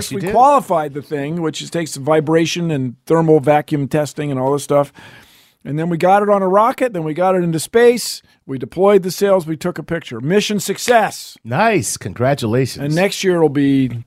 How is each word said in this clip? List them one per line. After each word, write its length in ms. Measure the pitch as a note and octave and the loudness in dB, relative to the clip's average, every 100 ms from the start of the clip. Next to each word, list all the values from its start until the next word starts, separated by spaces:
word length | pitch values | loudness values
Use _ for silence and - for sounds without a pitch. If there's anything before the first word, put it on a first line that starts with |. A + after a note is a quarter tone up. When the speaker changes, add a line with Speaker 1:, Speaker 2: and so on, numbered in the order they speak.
| G#2 | -4
Speaker 1:
First, 60 | |
Speaker 2:
you 40 | - | -6
Speaker 1:
we 40 | |
Speaker 2:
did. 80 | F3+ | 0
Speaker 1:
qualified 600 | G#3+ C4+ C#4+ - E3+ D3+ | 4 4 4 0 -2 -2
the 80 | C#3+ | -8
thing, 400 | - D3 C#3 E3+ | -8 -6 -6 -4
which 200 | D#3 C#3+ | -4 -6
is, 80 | C#3+ | -6
takes 260 | E3+ D#3+ C#3 | -6 -6 -6
vibration 760 | C3+ D#3+ D3+ D#3+ E3 F3 E3+ | 0 2 4 2 2 -2 -2
and 240 | D3 B2+ A#2+ - | -2 -4 -6 0
thermal 340 | D#3+ D#3+ D#3 | 2 6 4
vacuum 480 | C#3 D3 - D3+ C3+ | 4 2 2 -4 -2
testing 420 | D3+ D3 - D3 | -2 -4 -6 -6
and 80 | C3 | -2
all 120 | C3 | -2
this 120 | C#3+ | -2
stuff. 280 | - C#3+ C#3 - - - - _ _ _ | 0 0 0 -6 -20 -20 -20 _ _ _
And 140 | - D3+ | -8 -6
then 120 | E3+ | -4
we 80 | E3+ | 0
got 260 | F3+ G3+ | 2 2
it 60 | G3+ | 2
on 120 | G3+ | 0
a 60 | F#3+ | 2
rocket, 440 | G3 A3+ C4 B3 | 2 2 0 -4
then 120 | F#3 | -4
we 100 | D#3 | -6
got 220 | D3+ F#3 F#3 | -2 0 2
it 80 | |
into 160 | F3 D#3+ | 0 -4
space, 640 | - A3+ A#3+ A#3+ - - _ _ - | 0 4 4 4 -2 -12 _ _ -12
we 100 | C3+ | -10
deployed 460 | B2 E3 G3 G3+ | -8 0 4 4
the 80 | F3+ | 2
sails, 340 | - G3+ F#3+ D#3+ | -2 0 0 -2
we 100 | D#3+ | -6
took 220 | F3 F3 | -6 -6
a 60 | |
picture. 360 | - E3 - A2+ | -8 -8 -8 -8
Mission 400 | C3+ G3+ G3+ G#3 | 0 0 0 -4
success. 800 | - G3 - A#3+ F#3+ - - - | -4 -4 2 2 2 -6 -18 -16
Speaker 2:
Nice. 540 | A2+ C3 A3+ G3 G#2+ - | -6 0 2 0 -2 -8
Congratulations. 840 | G#2 F2+ B2 C#3+ A#2 A#2+ B2+ - | -10 -2 0 0 0 0 -2 -4
Speaker 1:
And 120 | C#3+ D#3 | -4 0
next 280 | G3 - | 0 0
year 160 | F#3+ F3 | 0 2
will 100 | D#3 | 2
be 540 | C3+ C#3 C3+ C3 A#2+ | 2 2 2 0 -4